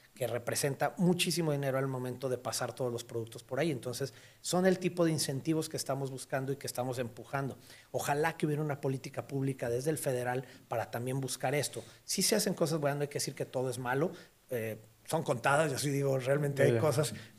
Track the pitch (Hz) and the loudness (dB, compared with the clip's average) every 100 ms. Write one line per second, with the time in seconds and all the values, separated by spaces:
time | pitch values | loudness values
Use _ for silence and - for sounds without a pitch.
0 | - - 117 117 - 117 143 135 147 - | -16 -6 -2 -2 -2 -2 -2 0 -2 2
1 | 175 175 180 160 160 143 139 131 135 131 | 4 4 2 0 0 0 0 0 0 -2
2 | 127 123 135 123 120 - 123 - 127 117 | -4 -4 -2 -2 -2 -4 -4 -2 -4 -4
3 | - 117 113 - - 131 165 123 127 117 | -6 -6 -6 -10 -6 -2 0 0 -4 -4
4 | 135 - - - - 180 190 185 180 175 | -6 -8 -20 -10 0 4 6 4 2 2
5 | 165 156 - 135 160 160 151 - - 139 | 2 2 0 -2 0 0 0 -4 -4 -2
6 | 135 131 - 135 135 135 123 - 127 123 | -4 -6 -4 -4 -2 -4 -4 -4 -2 -2
7 | 120 117 113 117 135 110 - - - 123 | -4 -8 -6 -4 -2 -6 -16 -20 -6 -4
8 | - 143 160 - 156 147 151 139 143 135 | 0 2 2 2 0 2 0 -2 -2 -2
9 | 139 - - 139 135 135 123 120 143 156 | -6 -8 -6 -2 -2 -2 -2 0 0 0
10 | 143 123 123 127 139 - - 120 98 117 | 0 0 0 -2 -6 -14 -4 -4 -2 -4
11 | 123 135 135 - 131 143 139 - - - | -2 -2 -4 -2 0 0 -2 -6 -14 -14
12 | - - 185 214 196 170 160 160 143 143 | -6 0 2 4 2 0 0 2 0 0
13 | 143 135 - 131 131 131 131 120 123 135 | -2 -2 -4 -4 -4 -2 -2 -2 0 0
14 | 180 180 - _ - 123 110 107 - - | 0 -2 -18 _ -6 -4 -4 -6 -12 -14
15 | - 160 156 127 135 143 160 131 143 139 | -2 -2 0 2 4 4 4 0 0 0
16 | 139 135 123 143 143 139 131 117 147 123 | 2 2 2 2 2 4 6 6 4 2
17 | 151 - - | 0 -4 -14